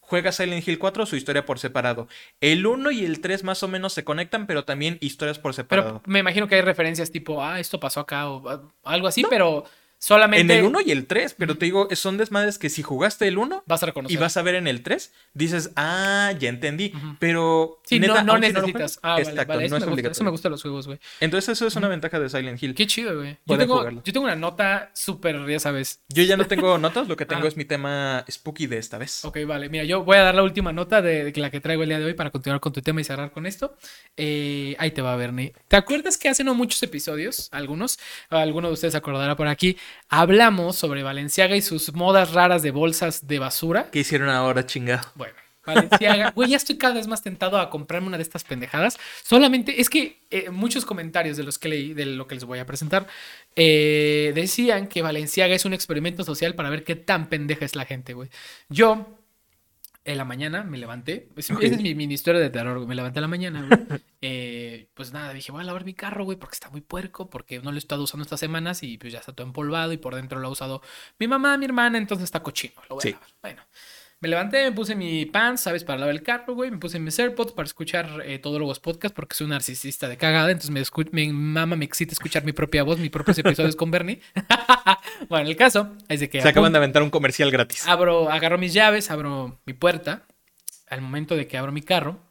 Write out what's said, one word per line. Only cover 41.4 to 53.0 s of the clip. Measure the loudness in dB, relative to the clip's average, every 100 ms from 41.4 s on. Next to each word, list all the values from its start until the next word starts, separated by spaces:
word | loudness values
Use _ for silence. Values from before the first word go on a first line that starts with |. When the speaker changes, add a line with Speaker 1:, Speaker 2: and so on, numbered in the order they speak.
| 4
Speaker 2:
y | 4
sus | 0 -4 -4
modas | 0 6 6 6
raras | 6 6 6
de | 2
bolsas | 0 0 0 -2 -4 -4
de | -2
basura? | -2 -2 0 0 0
Speaker 1:
¿Qué | -2
hicieron | 0 2 2
ahora, | 2 2 2 0
chingado? | -4 -2 -2 -4
Speaker 2:
Bueno, | -14 -14 -14 _ _
Balenciaga. | 0 2 6 4 6 4 2
Güey, | 2 2
ya | 2
estoy | 0 0
cada | 0
vez | 0 -4
más | -8
tentado | -8 -4 0 0
a | 0
comprarme | -4 -6 -6 -4
una | -6
de |
estas | -6 -8
pendejadas. | -8 -10 -4 0 0 -2 -14 -16
Solamente, | 4 6 8 4 0 0
es | 2
que, | 2 0 -8 _
eh, | -6 -6
muchos | -4 -2 -2
comentarios | -4 -6 -4 -2 -2 -4
de |
los | -6 -6
que | -4
leí, | -4 -6
de | -6 -6
lo | -6 -8
que |
les | -12
voy | -10 -10
a | -8
presentar, | -8 -2 -2